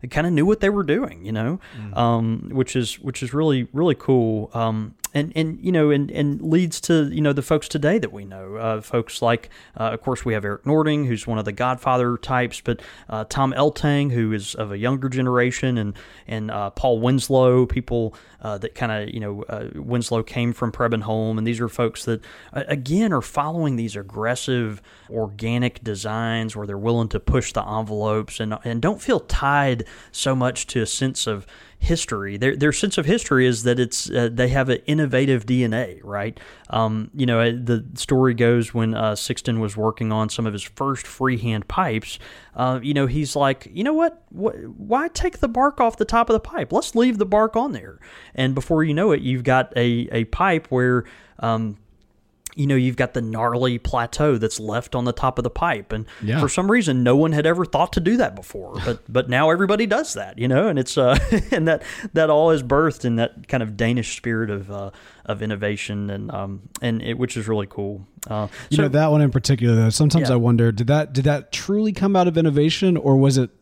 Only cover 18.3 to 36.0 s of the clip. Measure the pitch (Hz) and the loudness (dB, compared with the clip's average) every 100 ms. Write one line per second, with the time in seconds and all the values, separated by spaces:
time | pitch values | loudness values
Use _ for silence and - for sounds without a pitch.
18.3 | _ 113 104 113 - 117 107 104 113 107 | _ -10 -8 -8 -6 -4 -4 -6 -8 -8
19.3 | 101 - 110 110 76 117 120 117 113 110 | -8 -10 -10 -10 -10 -4 -2 0 -2 -2
20.3 | - 120 117 117 - 117 113 107 110 110 | -4 -4 -2 -6 -2 -2 0 -2 -2 -2
21.3 | 110 110 113 117 - 117 - - 110 - | -2 -2 -2 -6 -2 -4 -4 -6 -6 -6
22.3 | - - 131 139 147 127 170 226 151 - | -20 -12 -10 -4 -4 -2 0 2 0 -2
23.3 | - 147 170 156 123 113 98 98 110 110 | -4 -4 -2 -2 -2 -4 -8 -12 -6 -4
24.3 | 123 - 123 113 104 - - - 113 107 | -2 -2 -2 -2 -6 -16 -20 -10 -6 -6
25.3 | 101 113 120 123 - 113 98 107 110 113 | -4 -4 0 -2 -4 -8 -6 -6 -4 -2
26.3 | 113 113 107 104 98 107 117 113 104 - | -2 -4 -8 -8 -4 0 2 2 -2 0
27.3 | 131 - - 104 107 110 107 107 107 107 | 0 0 -4 -4 -4 -4 -2 0 0 -2
28.3 | - 110 107 123 117 156 202 - 220 - | -6 -6 -6 -4 -2 -2 -2 0 0 0
29.3 | - 139 143 139 120 - - - - - | -2 2 2 2 0 -4 -14 -16 -6 -2
30.3 | 131 127 123 - 123 107 - 131 131 - | 0 0 -2 -4 -2 -2 -2 -4 -2 -4
31.3 | 104 98 - - - - 165 - 107 98 | -4 -8 -20 -20 -4 0 0 -2 -6 -6
32.3 | 101 131 139 147 - 208 196 147 226 - | -2 0 2 2 2 -2 -2 0 0 2
33.3 | 135 127 117 120 123 120 - - - 120 | 4 4 2 0 0 0 -2 -4 -2 -2
34.3 | 117 123 135 131 123 - 151 147 127 139 | 0 0 2 0 -2 0 0 2 2 2
35.3 | 127 107 127 120 113 113 87 | 0 0 0 2 -2 -6 -10